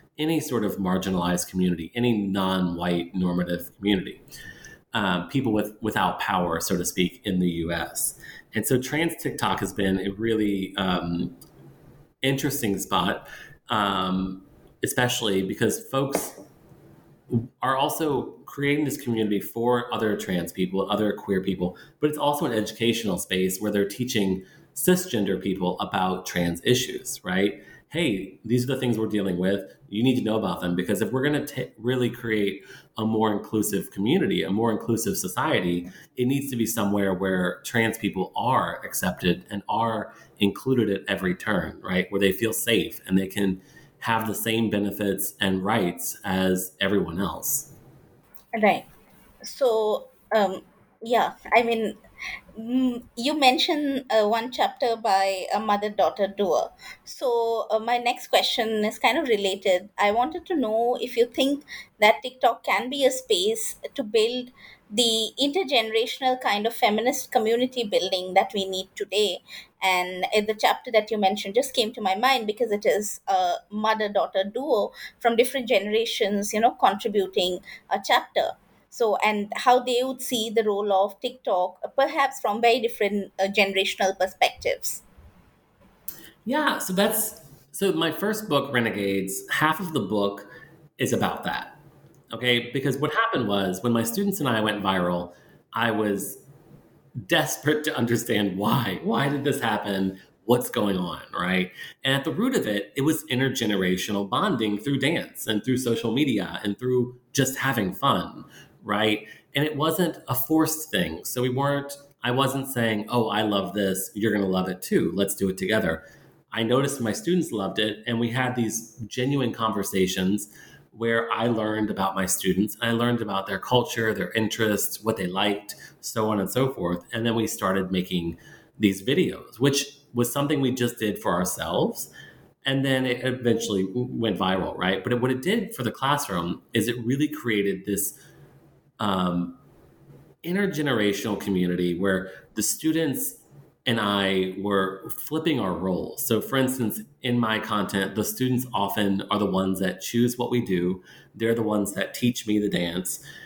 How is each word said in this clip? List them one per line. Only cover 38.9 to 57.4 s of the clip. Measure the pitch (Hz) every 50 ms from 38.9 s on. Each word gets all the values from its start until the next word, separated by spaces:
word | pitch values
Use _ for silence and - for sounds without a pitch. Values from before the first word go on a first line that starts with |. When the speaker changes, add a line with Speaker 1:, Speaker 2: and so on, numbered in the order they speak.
| - - - 90 90 - - 90 85 - - -
Speaker 1:
and | 107 101 - -
are | 107 110 113 117 110 107 104 - - - - - _ -
included | 101 98 95 - - 131 131 120 110 104
at | 98 95 - -
every | 98 92 95 90 90
turn, | - - 110 104 87 80 78 - - -
right? | - 92 90 90 -
Where | 101 98
they | 101 95 92
feel | - 113 110 -
safe | - - 117 117 113 113 - - - -
and | - 95 95
they | 95
can | 92 - 104 98 98 92 95 - - - - - - _ -
have | - 113 113 113 107
the | 107 98
same | - - 117 110 113 113 104
benefits | 104 101 101 101 95 - 104 98 95 92 - - - -
and | 101 95 95 95 92
rights | 101 117 113 95 90 85 - - - - - -
as | 101 95 95 95 92 92 92 - - - -
everyone | 98 95 104 98 87 82 82 90
else. | 98 82 76 - - - - - - - - - - - - - - - _ _ _ _ - - - _ - 220 214
Speaker 2:
Right. | 202 165 - - - - - - - - - - - - - -
So, | - - - 277 240 220 220 214 214 208 - - - _ _ _ - 214
um, | 220 202 185 190 170 - _ _ _ _ _ _ - -
yeah, | 226 247 220 165 - - - - - -
I | 233 240
mean, | 233 233 226 220 202 - - - - - - - - - - - 175 - 220
mm, | 226 233 247 262 262 254 240 240 - - -
you | 240 233 285 311 311
mentioned, | 277 254 254 330 - - 320 294 294 277 277 254 - -
uh, | 220 220 208
one | 208 226 226 226 254
chapter | 247 - 220 - - - 254 233 226
by | 220 220 220 196 196 196 196 196 190 175 - -
a | 208
mother-daughter | 220 214 202 202 208 214 208 - 180 156 - - 196 196 - -
duo. | 208 175 151 113 - - - - - - - - -
So, | - - - 311 254 240 233